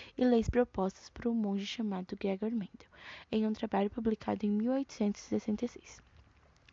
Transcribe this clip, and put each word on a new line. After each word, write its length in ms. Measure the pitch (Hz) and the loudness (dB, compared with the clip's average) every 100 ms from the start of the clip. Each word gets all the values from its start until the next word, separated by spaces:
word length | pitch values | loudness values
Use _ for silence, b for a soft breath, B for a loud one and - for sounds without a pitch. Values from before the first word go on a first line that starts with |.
| B - | B 2
e 80 | 254 | 6
leis 240 | 233 214 | 6 4
propostas 600 | 240 247 - 190 - - | 2 2 2 -2 -2 -14
por 160 | - 240 | -4 0
um 80 | 233 | 0
monge 320 | 208 196 202 | 0 0 -2
chamado 500 | - 214 190 185 196 | -4 -2 -2 -6 -4
Gregor 320 | 202 190 220 | -2 0 -2
Mendel, 400 | 233 185 - - B B B B | -2 -4 -10 -20 B B B B
em 140 | 220 214 | 0 0
um 80 | |
trabalho 380 | 214 - 196 202 | 0 0 0 0
publicado 520 | - 226 214 - 202 | 0 0 0 0 0
em 60 | 208 | 2
mil 220 | 208 233 | 2 2
oitocentos 500 | 262 277 - 208 208 | 0 -2 0 0 -2
e 40 | - | -2
sessenta 380 | 214 - 208 240 | -2 0 -2 -4
e 20 | |
seis. 340 | - - - - - - _ _ _ _ | -8 -20 -20 -20 -20 -20 _ _ _ _